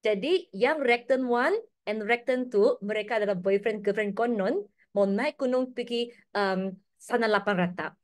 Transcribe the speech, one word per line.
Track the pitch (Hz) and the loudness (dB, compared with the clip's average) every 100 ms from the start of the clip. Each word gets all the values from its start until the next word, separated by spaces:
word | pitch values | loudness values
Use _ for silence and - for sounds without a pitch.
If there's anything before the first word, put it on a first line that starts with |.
Jadi | 220 208 262 359 - | 0 0 0 0 -2
yang | 196 247 320 | -2 0 2
Recton | 262 240 - 262 254 | 2 2 2 0 2
one | 240 277 415 - _ - | 2 2 0 -4 _ -6
and | 220 | -4
Recton | 208 233 254 254 247 | 0 -2 0 -2 0
two, | 208 214 - | 2 2 2
mereka | 202 214 208 226 | -4 -4 -2 -2
adalah | 208 185 | 0 0
boyfriend | 190 202 226 214 202 | 0 0 0 -2 -2
girlfriend | 202 208 202 | -2 -2 -2
konon, | 233 226 190 359 403 _ _ | -2 0 0 -2 -6 _ _
mau | 202 196 | 0 2
naik | 196 285 302 | 2 -2 -2
gunung | 262 254 262 | 0 0 -2
pergi, | 247 240 240 240 - _ | -6 -4 -4 -4 -8 _
um, | 208 196 190 190 185 _ _ | -2 0 0 -4 -8 _ _
sana | - 240 226 | -2 0 2
lapan | 208 202 185 175 | 2 2 0 0
ratap. | 175 156 _ | -2 -10 _